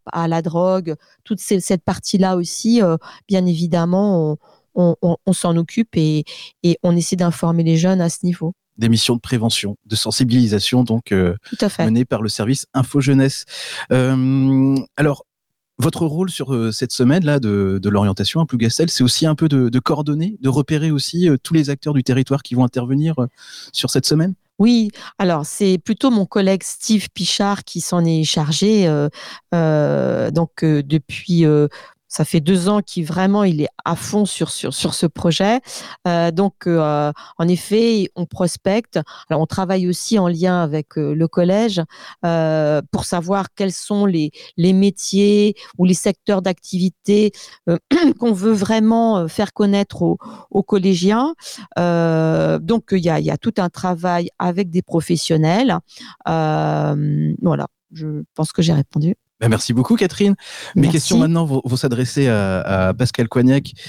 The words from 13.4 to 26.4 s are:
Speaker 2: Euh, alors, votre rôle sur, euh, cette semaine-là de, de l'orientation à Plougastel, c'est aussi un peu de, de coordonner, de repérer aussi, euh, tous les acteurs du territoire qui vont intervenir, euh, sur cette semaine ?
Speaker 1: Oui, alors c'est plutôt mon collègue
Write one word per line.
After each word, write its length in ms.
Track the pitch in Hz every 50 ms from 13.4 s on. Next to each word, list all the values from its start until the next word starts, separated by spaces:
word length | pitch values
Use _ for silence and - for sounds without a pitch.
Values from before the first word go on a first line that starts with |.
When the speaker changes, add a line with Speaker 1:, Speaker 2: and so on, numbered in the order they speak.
| - - - - - - - - - -
Speaker 2:
Euh, 840 | 127 131 127 131 131 131 131 131 135 135 135 135 135 131 135 135 139 135 123 - _
alors, 280 | - 147 147 139 - - _ _ _ _ _ _ _ _ _ _
votre 280 | - - 165 - - 170
rôle 240 | 151 147 170 190 180
sur, 240 | - - 151 135 135
euh, 160 | 117 113 113
cette 200 | 110 - 131 -
semaine-là 480 | - - 247 135 151 190 165 147 147 139
de, 400 | 120 104 101 101 98 95 98 95
de 100 | 95 104
l'orientation 520 | 101 101 104 98 92 - 101 - - 160
à 60 | 165
Plougastel, 420 | - 127 117 113 113 - - 165 170
c'est 140 | - - 127
aussi 240 | 123 - - 160
un 80 | 160 151
peu 120 | - 165
de, 220 | 156 143 131 127 117
de 100 | 123 127
coordonner, 580 | - - 156 151 151 151 147 156 165 208 214 -
de 80 | 135 135
repérer 400 | 123 151 135 - 156 147 156 160
aussi, 400 | 151 135 - - 165 175 185 165
euh, 80 | 139
tous 160 | 127 - - 160
les 160 | 160 143 143
acteurs 240 | 139 - - 151 147
du 100 | 131 123
territoire 380 | - 127 135 127 - 139 139
qui 140 | - - 123
vont 80 | 127 127
intervenir, 560 | 120 - 127 120 123 135 143 156 165 156 131
euh, 80 | 120 123 - _ - - - - - - -
sur 180 | - - -
cette 160 | - - -
semaine ? 260 | - 151 160 165 190 185 - _ _ _ -
Speaker 1:
Oui, 300 | 202 240 240 233 220 202 - - - - - -
alors 260 | 196 180 165 143 151
c'est 320 | - - - 208 190 185
plutôt 340 | 170 - - 214 - - 269
mon 140 | 240 208 185
collègue 380 | - - 208